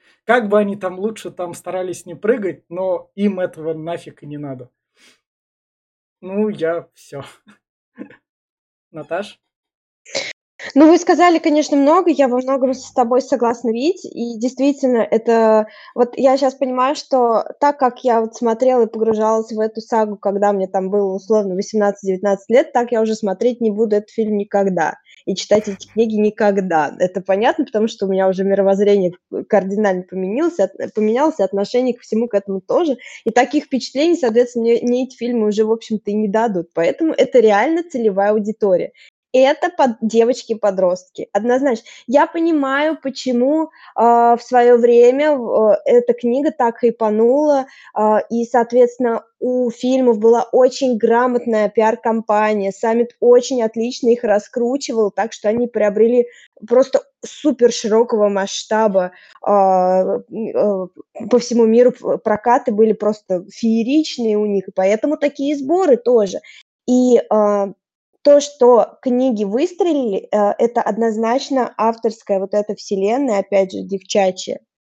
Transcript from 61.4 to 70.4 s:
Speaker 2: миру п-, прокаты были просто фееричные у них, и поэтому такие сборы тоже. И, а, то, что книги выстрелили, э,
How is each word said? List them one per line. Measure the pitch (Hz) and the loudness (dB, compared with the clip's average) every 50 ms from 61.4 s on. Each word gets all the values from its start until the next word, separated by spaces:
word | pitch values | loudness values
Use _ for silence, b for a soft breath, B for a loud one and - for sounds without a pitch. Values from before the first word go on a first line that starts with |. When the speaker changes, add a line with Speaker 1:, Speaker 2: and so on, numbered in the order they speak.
| 240 - 233 240 226 | 0 0 0 2 4
Speaker 2:
миру | 220 226 240 247 254 | 4 6 6 4 4
п-, | 247 - - - 139 190 | 2 -2 -4 -4 -4 -2
прокаты | - 220 214 208 - 247 240 285 240 254 | -2 -4 -4 -2 0 2 2 2 2 -2
были | 208 202 220 220 202 | 0 2 2 2 2
просто | 214 214 214 214 - _ - 185 175 185 196 - | 0 -2 -4 -4 -4 _ -6 -6 -6 -6 -10 -10
фееричные | - 226 226 220 226 220 240 285 320 311 - - - 233 220 208 208 | -4 -2 -2 0 0 0 0 0 0 0 -2 -6 -4 -2 -2 0 0
у | 208 | -2
них, | 208 202 196 190 - | -2 -2 -4 -6 -6
и | - | -4
поэтому | - 190 196 214 220 - 285 311 302 | -2 0 0 0 0 0 -2 -2 -2
такие | - 294 - - 277 285 302 285 | -2 -4 -4 -4 -4 -4 -4 -4
сборы | 269 254 339 370 381 339 247 - | -2 -2 0 0 2 2 2 2
тоже. | - 240 247 226 202 185 185 - B B B B B _ _ _ _ - | 2 2 2 2 2 0 -4 -10 B B B B B _ _ _ _ 0
И, | 247 254 254 247 240 - - - | 2 2 4 4 2 2 2 0
а, | 214 214 208 208 208 202 196 196 - - _ _ _ _ _ _ _ _ _ | 0 0 2 2 0 0 -2 -4 -8 -14 _ _ _ _ _ _ _ _ _
то, | 285 285 285 | 4 6 6
что | 285 - - - 247 240 247 220 - - - _ - | 4 0 -2 2 4 6 6 6 4 2 -4 _ -4
книги | 254 247 247 262 269 233 208 214 | -2 0 0 2 0 0 0 -2
выстрелили, | 190 208 254 320 359 359 - 403 349 302 285 254 220 190 185 - - | -2 -2 -2 -2 -2 -2 -2 0 0 0 0 0 -2 -4 -4 -4 -4
э, | - 214 | -2 0